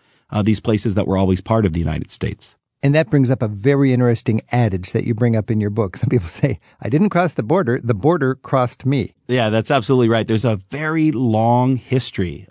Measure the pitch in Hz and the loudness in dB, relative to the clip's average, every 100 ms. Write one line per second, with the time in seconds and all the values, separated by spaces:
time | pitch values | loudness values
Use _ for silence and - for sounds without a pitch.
0 | _ _ - 104 104 101 - 104 113 95 | _ _ -6 -2 0 0 0 0 0 -2
1 | 90 95 95 92 - 113 98 82 78 76 | 0 0 2 0 0 0 0 0 -2 -4
2 | - - 76 - - _ _ _ 139 156 | -6 -6 -6 -8 -16 _ _ _ 0 2
3 | 156 143 123 101 107 101 127 139 139 123 | 2 2 2 0 -2 -2 0 2 2 4
4 | 120 113 - 110 - 123 113 92 90 113 | 2 2 0 -2 0 0 2 0 -4 -4
5 | 117 110 120 113 101 110 104 107 98 - | -2 0 0 0 0 -2 -2 -2 -4 -2
6 | - 123 85 - 139 101 _ - 107 123 | 0 0 -2 -4 -4 -4 _ -12 -2 0
7 | 202 175 180 - 110 185 120 127 117 104 | 2 0 -2 -2 -2 0 0 -2 -2 0
8 | 147 175 131 131 - 135 123 - 127 139 | 0 2 0 -4 -2 -2 -2 -2 -2 -2
9 | - _ - 123 110 110 110 139 107 127 | -2 _ -4 0 2 0 0 0 2 2
10 | 117 113 107 110 123 101 - 139 156 160 | 4 2 0 0 0 -2 -6 -8 -4 0
11 | 156 123 123 107 117 123 127 127 - 131 | 0 0 0 2 2 2 2 -2 -2 -2
12 | - - 87 73 101 | -2 -4 -6 -8 -12